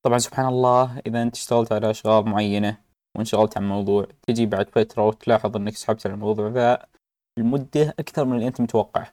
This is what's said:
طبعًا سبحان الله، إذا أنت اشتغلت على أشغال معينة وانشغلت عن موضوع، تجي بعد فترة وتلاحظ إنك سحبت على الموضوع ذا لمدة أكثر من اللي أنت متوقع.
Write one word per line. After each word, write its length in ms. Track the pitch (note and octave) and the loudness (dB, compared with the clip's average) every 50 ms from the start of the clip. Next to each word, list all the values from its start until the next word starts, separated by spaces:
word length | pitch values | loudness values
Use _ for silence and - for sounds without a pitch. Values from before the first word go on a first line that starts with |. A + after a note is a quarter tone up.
| _ | _
طبعًا 120 | C3 A#2+ | 2 2
سبحان 300 | B2 A#2+ - - - C3 | 2 0 -2 -4 -2 -2
الله، 540 | C3 B2+ B2+ B2+ B2 B2 B2 C3 B2+ A#2+ C3+ - | 0 0 2 4 4 4 4 4 2 -2 -10 -8
إذا 160 | A2+ A2+ A#2 | -6 -4 -2
أنت 140 | A#2 A#2+ A#2+ | -2 -2 -4
اشتغلت 360 | - - - B2 A#2 A2+ - | -6 -4 0 0 0 2 0
على 180 | A2 G#2+ A2 A2 | -2 0 0 -2
أشغال 360 | A2 - - A2 A2 A2 G2 | -2 -2 0 2 2 4 2
معينة 520 | A2 G2+ G#2 G#2 G2+ G2+ G#2 G#2 G#2 G#2+ - _ _ _ _ _ _ _ | 2 -2 0 0 0 0 0 -2 -2 -4 -6 _ _ _ _ _ _ _
وانشغلت 400 | G#2+ A2+ A2+ - G#2 G#2+ G#2+ - | -8 -4 -2 2 2 2 2 0
عن 120 | - G2+ G2+ | -4 -4 -4
موضوع، 380 | G2 G2+ G2+ G2 G2+ G2+ G2 - - _ _ | -4 -2 0 0 0 0 0 -4 -12 _ _
تجي 180 | - A#2 A#2 A#2 | -4 0 0 0
بعد 240 | G#2+ G2+ F#2+ G2+ - | 0 0 -2 -4 0
فترة 380 | _ A#2 A2 - - A#2 G#2 | _ 0 0 0 0 0 0
وتلاحظ 480 | G#2+ G#2+ _ - A#2+ A#2 G#2+ - G#2 G#2+ | 0 0 _ 0 0 2 2 2 -2 -4
إنك 200 | G#2 G2+ G#2 G#2 | -4 -6 -6 -8
سحبت 300 | - - - A2 G#2+ - | -6 -4 -4 -4 -4 -4
على 100 | G2+ G2 | -8 -8
الموضوع 320 | G#2 G#2 G#2+ G#2+ G#2 G#2 | -4 -4 -2 -2 -2 -2
ذا 380 | G#2+ A#2+ B2+ A#2+ A#2+ B2 - - _ _ _ _ _ _ _ _ _ _ A#2+ | -2 -2 0 2 2 2 0 -4 _ _ _ _ _ _ _ _ _ _ -2
لمدة 500 | A2+ A#2 C3 C#3+ C3 - - D3+ D3+ D3 - - | 0 0 0 0 -4 -2 0 0 0 0 -2 -8
أكثر 260 | D3+ - - D#3+ C#3+ | -12 -6 -4 -2 -2
من 100 | B2+ B2 | 0 0
اللي 120 | A#2+ A2 | -2 -2
أنت 140 | B2+ B2 - | -4 -2 -2
متوقع. 460 | A#2+ A#2 - A2 G#2 - - - - - | -4 0 2 0 0 0 -4 -6 -6 -6